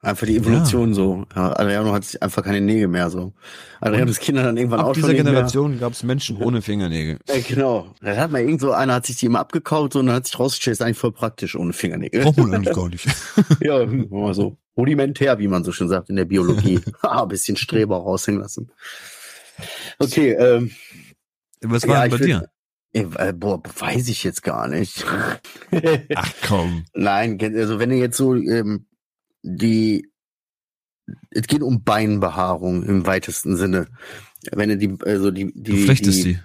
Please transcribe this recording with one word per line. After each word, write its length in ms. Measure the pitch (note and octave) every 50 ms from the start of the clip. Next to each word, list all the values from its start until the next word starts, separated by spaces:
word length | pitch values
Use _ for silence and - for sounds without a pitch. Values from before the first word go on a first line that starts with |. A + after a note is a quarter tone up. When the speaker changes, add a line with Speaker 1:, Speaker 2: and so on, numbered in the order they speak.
Speaker 1:
Einfach 260 | - G2+ G2+ - - A2
die 80 | A2
Evolution 540 | A2+ A2+ A2+ A2+ C#3+ E3 C#3 G#2+ B2 A#2 A2+
Speaker 2:
Ja. 40 | G#2+
Speaker 1:
so. 300 | G2 F#2+ G2 F#2 F#2 G2 - -
Ja, 180 | F#2 F2+ F#2 C2+ -
Adriano 360 | G#2 G2+ G2+ G#2 G#2+ G#2+ G2+
hat 100 | G2+ F#2
sich 180 | - - -
einfach 220 | - G2 - - G2+
keine 160 | G2 G2+ G2+
Nägel 300 | G2+ G2+ A2 A2 G#2+ F#2
mehr 200 | F2 F2+ F2 F2
so. 220 | E2+ F#2 F2+ F#2 G2 _ - - - - - - - -
Adrianos 380 | - A2+ G#2 A2 B2+ A#2+ A2 -
Speaker 2:
Und 60 | -
Speaker 1:
Kinder 180 | - C#3+ C3+ B2+
dann 140 | B2 A2+ A#2
irgendwann 240 | B2 A#2+ A#2 A#2
Speaker 2:
ab 60 | - A#2+
Speaker 1:
auch 60 | C3+
schon 100 | D#3+ D#3
Speaker 2:
dieser 100 | D3+ D#3+
Speaker 1:
nicht 100 | C3 D3
mehr. 80 | C#3+ C#3
Speaker 2:
Generation 460 | B2+ B2 B2 A#2+ C3+ C#3+ D3 C#3 A#2+
gab's 240 | A#2+ A#2+ A#2+ - -
Menschen 320 | A#2+ B2+ C#3 - - A2 G2
ohne 240 | A2 A#2 B2 A#2
Fingernägel. 580 | G2+ - G#2 G2+ G2 F2 D#2+ D#2+ D#2 D#2 D#2 - _ -
Speaker 1:
Ja, 60 | C#3+ C3+ A#2 -
genau. 480 | B2 B2 C#3 C3 A#2+ G#2+ E2+ F#2+ - _
Dann 160 | - G#2 G2+ A2
hat 120 | C#3+ E3
mal 120 | D3+ C3
irgend 180 | A#2 C3 D#3+ D3+
so 140 | C3 C#3 A#2+
einer, 200 | - - E3 B2
hat 100 | B2 A#2+
sich 100 | - B2
die 120 | - - A#2
immer 120 | A#2 A2
abgekaut 540 | - - - E3 D3+ - D#3 D#3 D3+ C3+ -
so, 60 | C#3+
und 80 | C3 B2+
dann 80 | A#2 B2
hat 80 | B2
sich 120 | - - -
rausgestellt, 360 | B2 C3+ - - - C3 A2+
ist 80 | -
eigentlich 160 | A#2+ A#2 A2+ -
voll 160 | - A#2+ A2
praktisch 420 | - - A2+ A#2 - - E2+ -
ohne 160 | - F2 F2
Fingernägel. 520 | E2+ - - F2+ E2 F2 F2+ - - A#2+ C3+
Speaker 2:
Braucht 140 | D3+ D3+ -
man 160 | B2 A2 F#2
eigentlich 220 | F#2+ G2 - -
gar 140 | - F#2 F2
nicht. 180 | E2+ E2+ - C3 - - - - -
<laughs> 260 | - G3 - D#3+ -
Speaker 1:
Ja, 180 | - D3 D3 C3+
hm, 300 | A#2+ G#2+ A#2 C3+ A2 G2
mal 220 | G2 G2+ G2+ G2+ F#2+
so. 240 | F#2+ G2+ G2+ G#2 _ _ _ _ -
Rudimentär, 640 | B2 C3+ D3+ C#3+ C#3 C3+ C3 - C#3 C#3 B2+ G#2+
wie 80 | G#2 G2+
man 160 | F#2 F2+ E2
so 80 | F2
schön 160 | F2 - G2 E2+
sagt 220 | F#2 F#2 F2 _
in 80 | G2 G2
der 80 | F2+
Biologie. 560 | E2 F#2+ F#2+ F2+ F2 - G#2 G#2 - F#2 F2 - -
Speaker 2:
<laughs> 100 | - -
Speaker 1:
Ah, 220 | - - - - A#2+
ein 60 | F#2
bisschen 260 | G2+ F#2+ - - G#2+
Streber 400 | - - - - A2+ A2 G#2 G2+
raushängen 460 | F2+ F2 G2 F#2+ F#2+ - - G#2 G2
lassen. 280 | G2+ G2+ - - A#2 - _ _ - - - - - - - - - - - - - - - - - - - - - - - _
Okay, 340 | C#3+ C3 - - D3+ C3 A2
ähm, 380 | - A#2+ B2+ B2 A#2 B2 A2+ - - - - - - - - - _ _ _ _ _ _ _ _ _
Speaker 2:
Was 220 | - A2+ A#2 A#2 G#2+
Speaker 1:
ja, 60 | A#2
Speaker 2:
war 120 | C#3 C#3
denn 40 | B2+ B2
Speaker 1:
ich 40 |
Speaker 2:
bei 80 | B2+ A#2+ C3+ F3
Speaker 1:
würd, 220 | D3+ F2+ - - _ _ _ _ _ _ _ _ _
Speaker 2:
dir? 220 | A2+ G#2 F2 D#2+ -
Speaker 1:
äh, 120 | - F#2+
äh, 40 | F#2+
boah, 300 | E2+ F#2 G#2 G2 E2+ - - - -
weiß 300 | - - - B2 B2 A#2+
ich 140 | A2 - -
jetzt 180 | F#2+ - - -
gar 240 | G2 D2 A1 A1 B1
nicht. 380 | C#2+ E2 G2+ F2+ - - - - - G2 - - - - _ - - - - -
<laughs> 440 | - E3+ D#3 E3 D#3+ C3+ - - D3+
Speaker 2:
Ach 180 | F2+ - - - - -
komm. 380 | - G#2 F#2+ E2+ F2 F2 E2 E2 - _
Speaker 1:
Nein, 440 | F2+ F#2 G2+ G2 G2 A2 A#2 A2 F#2
gen-, 180 | A2 A2 G#2+ A2+
also 220 | A2+ G#2+ A2 G#2
wenn 100 | A#2 A#2+
du 60 | C3
jetzt 220 | B2+ B2 B2 A#2+ -
so, 180 | C3+ C3 B2+
ähm, 500 | B2 - - A2+ A#2 A2 G#2 G#2+ G2+ - _ _ _ _ _ _ _ _ _ _ _ _ -
die, 640 | F#2 - A2+ A2+ A2+ A2 A2 A2 G#2+ - - - _ _ _ _ _ _ _ _ _ _ _ _ _ _ _ _ _ _ _ - - - - _
es 180 | - - A#2+ -
geht 140 | C#3+ -
um 220 | D3 B2+ B2+ A2+ -
Beinbehaarung 1000 | - G#2+ G#2+ G#2+ G#2+ G#2 G2+ F#2+ F2 D#2+ F#2+ F2+ F#2 F#2 D#2+ F2+ F2+ F2+ F2+ F2
im 220 | - G2+ F#2+ F2
weitesten 500 | F#2 F#2+ F#2 - - E2+ - - - G2
Sinne. 320 | F2 F#2 F#2+ F#2 F#2 E2 - - - - - - - - - _ - - -
Wenn 180 | - - G#2 G#2
du 80 | G#2+ G2
die, 200 | G#2 G2 F#2+ - -
also 260 | F#2 G#2+ G2 F#2+ G2+
die, 220 | F#2 F#2+ G2 G2 -
die, 160 | - - G#2+
Speaker 2:
Du 60 | G2+ G2
flechtest 480 | G2 G2 C3+ - G2+ G2 F#2+ F#2 F2+
Speaker 1:
die 140 | F2+ F2 F2 -